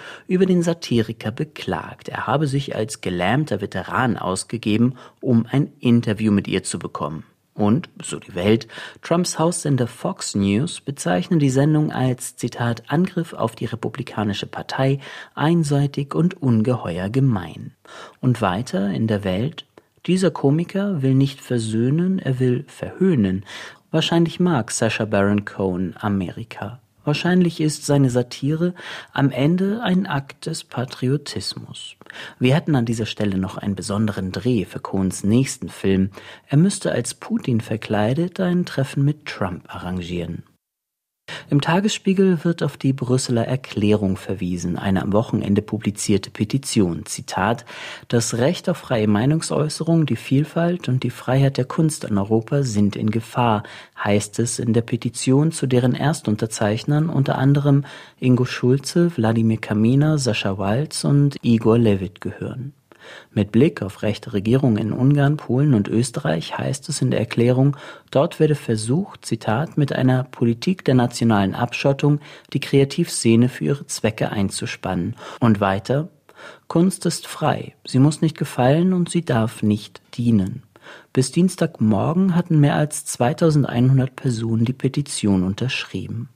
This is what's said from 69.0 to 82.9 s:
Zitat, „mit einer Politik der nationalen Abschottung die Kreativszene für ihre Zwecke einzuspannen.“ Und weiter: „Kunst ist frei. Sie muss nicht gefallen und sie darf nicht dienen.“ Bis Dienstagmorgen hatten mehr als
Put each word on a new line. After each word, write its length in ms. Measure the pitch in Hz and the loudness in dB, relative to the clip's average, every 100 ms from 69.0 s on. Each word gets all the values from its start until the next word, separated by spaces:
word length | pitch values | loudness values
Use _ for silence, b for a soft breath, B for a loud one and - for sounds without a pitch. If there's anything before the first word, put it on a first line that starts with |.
| 202 - - | -2 -10 -8
Zitat, 500 | 113 - 110 160 - | -4 -2 -2 -2 -2
„mit 160 | 143 | 0
einer 300 | 131 127 127 | 2 2 2
Politik 600 | 135 - 120 113 - 185 | 0 0 0 2 -2 0
der 100 | - | 2
nationalen 600 | 131 120 - 117 104 98 82 | 4 4 2 2 4 2 0
Abschottung 640 | 120 - 143 139 147 147 B B B | -4 0 0 2 2 2 B B B
die 80 | 147 | -6
Kreativszene 880 | - 139 135 - 170 - 120 113 123 | 0 2 2 2 -2 0 4 6 4
für 160 | - | 2
ihre 220 | 151 139 - | -2 -2 -6
Zwecke 420 | - 110 - - | -4 -2 -2 -4
einzuspannen.“ 880 | - 98 - - - 95 92 90 117 B B | -2 -2 -4 -8 -8 -4 -2 -4 -6 B B
Und 200 | 120 104 | 2 4
weiter: 500 | 101 98 - 131 165 - _ B B B B | 2 0 0 -2 -2 -10 _ B B B B
„Kunst 360 | 165 185 - | 2 2 2
ist 220 | 175 - - | -4 -4 -8
frei. 480 | - 151 - - - | -4 -2 -2 -6 -16
Sie 140 | - 131 | -2 4
muss 220 | 143 156 | 4 4
nicht 180 | 160 - | -2 -2
gefallen 540 | 151 - 127 151 180 | -6 0 2 4 2
und 160 | 185 175 | 0 0
sie 160 | 175 | -2
darf 400 | 165 123 110 - | 0 0 0 0
nicht 360 | 107 104 - - - | 0 0 -4 -18 -14
dienen.“ 480 | - 120 113 95 113 - B B B B | -2 2 2 2 -4 -16 B B B B
Bis 200 | - 135 | 0 0
Dienstagmorgen 1040 | - 185 - 165 - 107 104 120 170 196 170 | 2 2 2 -4 2 2 2 2 2 2 2
hatten 240 | 175 156 | 2 4
mehr 160 | 143 - | 4 4
als 280 | 151 | 0